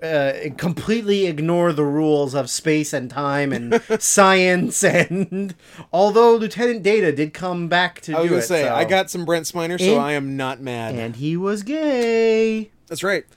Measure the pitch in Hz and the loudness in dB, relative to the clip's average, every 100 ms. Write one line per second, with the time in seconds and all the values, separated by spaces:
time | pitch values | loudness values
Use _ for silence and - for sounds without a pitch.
0 | 160 156 139 135 151 - 175 160 127 226 | -4 0 0 -2 -8 -6 -6 -4 -2 -2
1 | 202 202 185 151 160 175 175 151 147 147 | 0 0 0 -2 0 2 2 2 0 2
2 | 156 151 139 139 127 - - 151 151 143 | 2 2 2 -2 -4 -4 0 0 0 -4
3 | 123 143 143 143 139 127 120 226 - 220 | -6 -4 -2 -2 -2 -4 0 -2 0 -2
4 | - - 190 190 185 180 - - 185 175 | 0 4 6 6 4 2 0 0 2 2
5 | - 180 190 190 202 175 - - - 170 | 2 -2 -4 -6 -8 -10 -20 -20 -4 2
6 | 208 214 233 233 214 - 240 233 185 214 | 4 6 6 6 2 -2 -2 0 2 2
7 | 180 135 151 - 180 175 170 175 180 - | 2 0 -4 -4 -6 -4 -2 0 0 -4
8 | - 160 170 175 - 170 127 113 160 190 | -6 -2 0 0 0 0 0 0 2 0
9 | 185 180 165 170 156 175 165 175 185 220 | 0 -4 -2 -2 -2 -6 -4 0 2 2
10 | 143 147 139 135 131 127 135 120 113 117 | 2 -2 -4 -4 -6 -6 -8 -8 -6 -6
11 | 113 117 147 170 196 208 202 302 302 254 | -8 -6 -6 -4 -4 -4 -6 -4 -2 0
12 | 233 226 226 220 226 220 214 _ _ 165 | 0 2 2 2 0 -2 -6 _ _ -6
13 | 190 185 - | -2 -2 -6